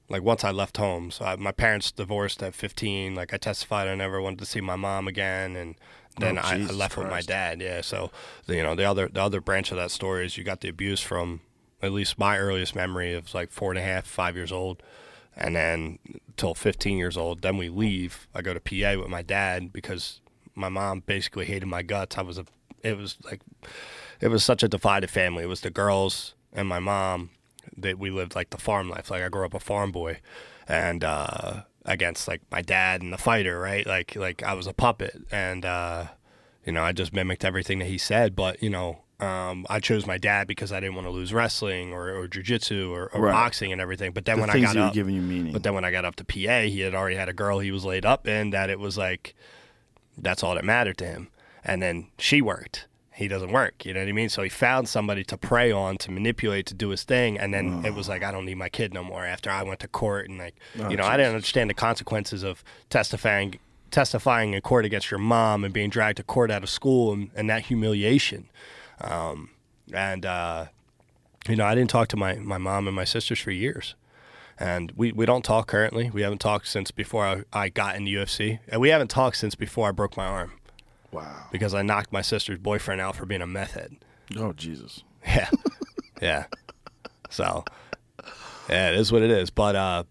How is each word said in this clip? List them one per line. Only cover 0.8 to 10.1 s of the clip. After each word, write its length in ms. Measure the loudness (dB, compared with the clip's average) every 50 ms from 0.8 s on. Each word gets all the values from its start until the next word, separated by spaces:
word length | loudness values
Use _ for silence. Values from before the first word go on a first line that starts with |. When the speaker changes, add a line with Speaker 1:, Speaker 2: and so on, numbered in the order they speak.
| 0 0 0 -2 -4 -8
Speaker 1:
So 140 | -8 -6 -4
I, 140 | -4 -4 -2
my 160 | -2 -4 0
parents 360 | 2 4 4 4 2 0 -4
divorced 540 | -4 -6 -4 -2 -2 0 0 -2 -2 -4 -6
at 100 | -8 -6
fifteen. 600 | -8 -8 -8 -6 -4 -4 -2 -2 -2 -4 -4 -4
Like, 180 | -6 -6 -6 -6
I 40 | -4
testified 500 | -4 -4 -4 -4 -4 -2 -2 0 0 0
I 80 | -2
never 260 | -2 -2 -2 -2 -2
wanted 180 | -2 -4 -4 -6
to 60 | -8
see 140 | -6 -6 -4
my 160 | -4 -2 -4
mom 320 | -2 -2 -2 -2 -2 -2 -4
again, 480 | -2 -2 -2 0 -2 -2 -4 -4 -6
and 200 | -8 -10 -10 -12 -16 -20 -20 -20 -20 -20 _ -6 -2
then 180 | 0 0 0 0
Speaker 2:
Oh, 40 |
Speaker 1:
I, 80 | 0 0
I 60 | 0 0
Speaker 2:
Jesus 180 | 0 -2 -2
Speaker 1:
left 220 | -2 -2 -2 -2 -4
with 80 | -4
my 60 | -4 -4
Speaker 2:
Christ. 160 | -4 -2 -2
Speaker 1:
dad. 320 | -2 -2 -2 -2 -4 -4
Yeah. 180 | -6 -6 -6 -6
So, 320 | -6 -4 -4 -4 -6 -6 -8 -14 -18 -18 -18 -16 -6
you 160 | -2 0 0
know, 140 | 2 2 2
the 80 | 2 2
other, 240 | 2 4 2 0 0
the 140 | 0 0
other 180 | 0 2 0 0
branch 320 | 0 0 0 0 0 -2
of 60 | -2 -4
that 120 | -4 -4
story 360 | -4 -4 -4 -2